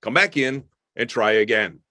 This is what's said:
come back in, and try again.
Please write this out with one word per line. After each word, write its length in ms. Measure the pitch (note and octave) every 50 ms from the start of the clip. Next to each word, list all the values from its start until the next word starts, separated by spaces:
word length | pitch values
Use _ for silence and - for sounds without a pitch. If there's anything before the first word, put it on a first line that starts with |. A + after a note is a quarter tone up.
come 140 | - A2 A#2+
back 220 | E3 G3 G3+ D#3+
in, 280 | D3 C3+ C3 C3 C#3 - _ _ _ _ _ _
and 140 | - A#2+ A#2
try 240 | - B2 G#2+ G#2+
again. 480 | G#2+ A2 G#2+ G#2 A#2 A2 G#2+ F2+ D#2+ - _ _